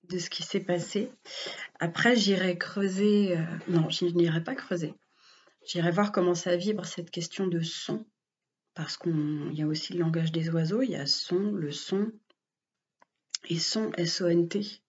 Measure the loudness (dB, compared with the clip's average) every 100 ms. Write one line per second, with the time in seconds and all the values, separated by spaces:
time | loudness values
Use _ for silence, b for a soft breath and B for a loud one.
0 | -6 -6 -4 -8 -4 -4 0 -2 0 -4
1 | -4 -8 B B B B B -4 -4 4
2 | 6 6 6 4 2 0 -4 0 0 4
3 | 4 6 4 2 -2 -6 2 2 4 0
4 | 0 4 4 2 -2 -6 -4 -4 -4 -8
5 | _ b b b b b -8 0 2 4
6 | 2 4 2 2 2 0 2 -2 -4 -10
7 | -8 -8 -8 -2 0 0 -2 -6 -6 -6
8 | -6 _ _ _ _ _ _ -10 -8 -6
9 | -2 0 0 -2 -4 -2 -2 -2 -4 -2
10 | 0 2 0 0 0 0 2 0 0 -2
11 | -2 -2 0 0 0 -2 -4 -6 -2 0
12 | 0 -4 _ _ _ _ _ _ _ _
13 | _ _ _ -14 -4 -2 -2 -2 -4 -2
14 | -2 0 2 4 2 -2 -4 -10